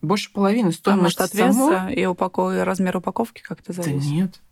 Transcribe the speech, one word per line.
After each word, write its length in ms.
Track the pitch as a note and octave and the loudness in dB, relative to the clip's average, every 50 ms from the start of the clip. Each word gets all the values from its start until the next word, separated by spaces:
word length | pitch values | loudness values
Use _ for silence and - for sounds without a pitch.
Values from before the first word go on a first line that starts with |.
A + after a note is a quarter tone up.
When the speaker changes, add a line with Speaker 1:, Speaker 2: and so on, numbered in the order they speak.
Speaker 1:
больше 320 | - D3+ G#3 G#3 - - - | -2 -2 -2 -2 -2 -6 -2
половины 360 | G#3 G3 G3 G#3+ B3 A3 E3+ | 0 0 2 2 2 2 0
Speaker 2:
А 40 | E3 | 0
Speaker 1:
стоимости 460 | - - G3 G3+ F#3+ F3 E3+ - - | 0 0 2 2 4 4 2 2 0
Speaker 2:
может, 20 | |
от 140 | F#3+ F3+ G3 | -2 -2 0
веса 520 | G3+ A3+ C4 A3 B3+ C4 D#4 F4 F#3 F#3 | 2 2 4 4 4 4 4 2 2 -2
Speaker 1:
самой. 60 | F#3 - | -4 -2
Speaker 2:
и 100 | - F#3 | -2 -2
упако-, 460 | F#3 F3+ - F#3+ F#3 - F#3 F#3 F#3 F#3+ | -2 0 -2 -4 -2 -2 -2 -2 0 0
и 60 | F#3 F#3 | -2 -2
размер 340 | F#3 F#3+ F3+ F#3+ F#3 F3+ | -2 0 0 -2 -2 -2
упаковки 440 | F#3 E3+ F#3 - - A#3 - - - - | -4 -4 -4 -4 -4 -4 -6 -8 -16 -14
как-то 300 | - E3+ - _ - F3 | -14 -14 -12 _ -10 -10
Speaker 1:
Да 100 | F3+ E3+ | -6 -4
Speaker 2:
зависит? 280 | D#3 C#3 C#3 C#3+ C#3+ | -4 -4 -2 -2 -2
Speaker 1:
нет. 300 | D3 E3+ F#3+ F3+ - - - _ | 0 0 -2 -2 -6 -12 -20 _